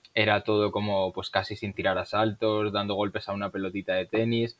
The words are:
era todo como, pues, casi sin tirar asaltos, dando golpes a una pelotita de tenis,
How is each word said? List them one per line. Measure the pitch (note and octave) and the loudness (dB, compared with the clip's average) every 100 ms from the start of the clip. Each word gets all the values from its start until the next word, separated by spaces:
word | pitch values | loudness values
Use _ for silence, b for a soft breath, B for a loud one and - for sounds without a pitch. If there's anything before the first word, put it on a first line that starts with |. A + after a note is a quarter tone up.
| - A2 | -6 2
era | G#2+ G#2 | 4 4
todo | A2 G#2 G#2 | 4 2 2
como, | G#2 G#2 G2 F#2+ | 0 0 0 0
pues, | F#2+ F#2+ | -2 -2
casi | G2 F#2+ G#2+ | -2 -2 -6
sin | G2+ | -8
tirar | F#2+ F#2+ F#2 | -2 0 0
asaltos, | F2+ G#2 A2 G#2 A2 G#2+ G#2+ | -2 0 0 2 0 2 0
dando | G2+ G2+ G2 | -2 -2 0
golpes | G#2 G#2+ - | 0 -2 -6
a | |
una | G2+ G2+ | -6 -4
pelotita | G2 F#2+ F#2+ F2+ | -4 -4 -4 -2
de | F#2 F#2 | -2 0
tenis, | A2 A2+ A#2 A#2 | 0 2 2 -2